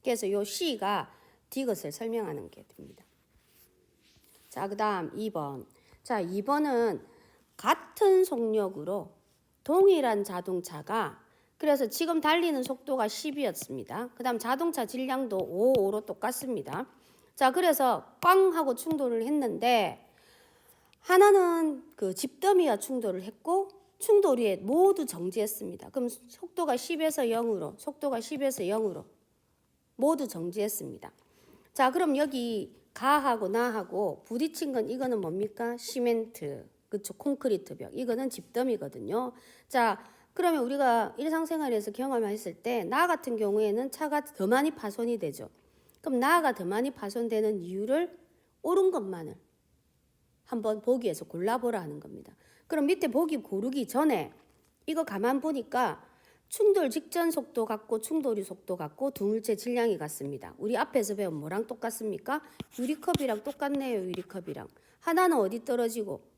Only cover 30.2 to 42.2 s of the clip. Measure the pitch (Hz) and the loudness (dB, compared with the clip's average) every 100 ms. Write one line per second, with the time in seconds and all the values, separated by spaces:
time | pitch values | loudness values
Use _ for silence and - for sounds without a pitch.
30.2 | 277 175 170 190 208 - 139 120 - _ | -2 -6 -6 -2 -2 -4 -10 -12 -16 _
31.2 | _ _ _ - _ - 262 262 349 277 | _ _ _ -20 _ 2 2 4 2 2
32.2 | 294 269 240 220 - - _ - 269 285 | 0 -2 -4 -4 -6 -14 _ -2 2 4
33.2 | 269 226 196 220 247 220 180 180 202 - | 4 0 0 0 0 -2 -4 -2 -2 -4
34.2 | - 233 311 320 311 254 214 254 254 233 | -6 -4 -2 -2 -4 -2 -2 -2 -2 -2
35.2 | 170 180 208 - 233 240 - 269 240 233 | -2 -4 -4 -4 -6 -6 -8 -2 0 0
36.2 | 226 226 151 135 - _ _ 202 202 - | -2 -8 -10 -10 -14 _ _ -8 -8 -4
37.2 | - 277 262 196 - 156 - - 247 233 | -2 0 0 0 -2 -14 -10 -8 -4 -2
38.2 | 262 - - - 254 220 143 131 107 208 | -2 -6 -8 -2 0 -2 -4 -10 -4 -4
39.2 | 254 - - - _ 254 233 202 - - | -4 -10 -20 -20 _ 2 2 0 -8 -20
40.2 | _ - 349 320 240 277 262 233 214 - | _ 0 2 2 0 2 4 4 2 -2
41.2 | 294 320 320 330 285 226 208 208 269 247 | -2 0 -2 -2 0 -2 -2 -6 -2 0